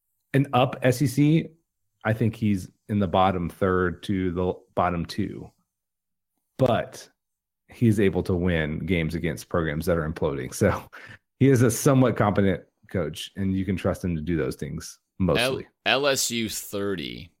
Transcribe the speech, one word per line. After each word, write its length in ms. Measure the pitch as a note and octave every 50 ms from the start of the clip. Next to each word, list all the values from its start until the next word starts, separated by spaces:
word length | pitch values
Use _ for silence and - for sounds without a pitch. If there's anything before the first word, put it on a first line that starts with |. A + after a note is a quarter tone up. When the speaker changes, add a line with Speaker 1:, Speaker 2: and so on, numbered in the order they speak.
| _ _ _ _ _ _ -
Speaker 1:
an 140 | C3+ C#3 C#3 -
up 220 | B2 C3+ C3+ - -
S 200 | - B2+ B2 -
E 60 | D3
C, 400 | A#2+ A#2 C#3+ D3 D3 D#3+ D#3+ - - - _ _ _ _ _ _ _ _ _ -
I 80 | A2
think 240 | A2 - A#2+ G#2 -
he's 340 | - A2+ G#2 G2+ F#2 F2+ - _ _ _ -
in 100 | G#2+ G#2
the 80 | G2
bottom 420 | E2+ E2+ F#2+ F#2 F#2 F2 F2+ F2 D#2+
third 540 | - - G2 F#2 F#2 F#2 F#2 F2 E2 - -
to 280 | - G#2 F#2 F#2 F#2
the 220 | E2 F2+ F2+ F2+ F2+ - - _ _
bottom 320 | F#2+ F2+ F2+ F2+ E2+ E2
two, 460 | - - - G2 - G2 G2 - - _ _ _ _ _ _ _ _ _ _ _ _ _ _ _ _ _ _ _ _ _
but 500 | - C3 - - F2+ - - - - - - _ _ _ _ _ _ _ _ _ _ _
he's 320 | _ - - B2 A2+ G#2 A2
able 240 | G#2 G2 F2+ F#2 F2
to 100 | - F#2+
win 460 | F2 F2 F#2 F2 D#2+ D#2 D2 D#2 D#2+
games 340 | D#2+ D#2+ F#2 E2 D#2+ D#2 E2
against 360 | D#2+ E2+ E2+ C2+ - - -
programs 360 | - F2+ E2 D#2 D2 D#2 E2
that 120 | F2+ E2+
are 120 | E2 D#2 D#2
imploding. 440 | - - E2+ D#2 C#2 C2 B1+ B1+ -
So 300 | - G#2+ F#2 - - - - - - - - - - _ _ _ -
he 100 | B2+ C3+
is 120 | C#3 A2
a 80 | B2+ A#2
somewhat 480 | - - - D3 C3+ C3 B2+ A#2+ G#2+
competent 460 | - A#2 G#2 F#2+ G#2 G2+ G2 F2+ - - _ _ _ _ -
coach, 420 | - F#2+ D#2+ D2 D#2+ - - - -
and 160 | F#2+ G2 F#2+ F#2+
you 100 | F#2+ F#2+
can 140 | G#2 F#2+
trust 260 | D#2+ - G2 E2 - -
him 120 | F2+ E2+
to 60 | D#2
do 140 | D2+ E2+ E2+
those 200 | D2+ C2+ C2 -
things 440 | - D2+ C#2+ D2+ D#2+ - - - _ _ _ _ -
mostly. 480 | F#2+ E2+ D2 - A#2+ C3 C3 - - - _ _ -
Speaker 2:
L-, 180 | G2+ A#2+ C3 C#3+
L 40 |
S 220 | C#3+ C3+ B2+ - -
U 180 | A#2 A#2 A2+ G2+
thirty, 840 | - - - - - G2+ G2+ G2+ G2 E2+ C#2+ B1 A#1+ A#1+ F2 E2+ _ _